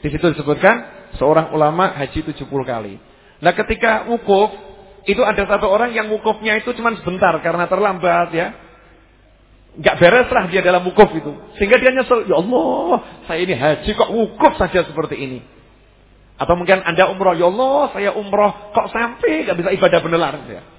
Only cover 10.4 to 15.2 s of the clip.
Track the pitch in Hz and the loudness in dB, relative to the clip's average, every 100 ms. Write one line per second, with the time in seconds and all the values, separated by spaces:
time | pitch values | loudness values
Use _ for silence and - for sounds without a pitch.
10.4 | 185 185 180 180 180 180 202 160 151 143 | 0 0 2 2 0 6 6 6 -8 -14
11.4 | - - 202 247 254 262 240 247 208 175 | -18 -6 2 4 4 2 0 0 2 0
12.4 | 180 254 320 254 339 262 - - - 165 | 2 0 0 -2 0 -2 -2 -20 -8 -4
13.4 | 180 147 143 151 - 208 - 220 214 - | -2 0 0 0 -2 0 0 0 -2 2
14.4 | - - 190 185 165 160 156 143 | 2 2 0 0 -2 -4 -6 -6